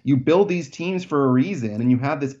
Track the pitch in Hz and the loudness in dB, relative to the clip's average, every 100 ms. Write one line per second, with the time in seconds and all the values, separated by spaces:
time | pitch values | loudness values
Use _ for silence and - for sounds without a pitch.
0 | 127 139 139 170 202 180 139 - 170 185 | 0 0 4 2 2 -2 -6 -8 -6 -4
1 | 180 147 139 127 160 185 110 104 123 123 | -2 0 2 2 2 -2 -6 -2 0 2
2 | 135 151 139 - | 0 -4 -6 -8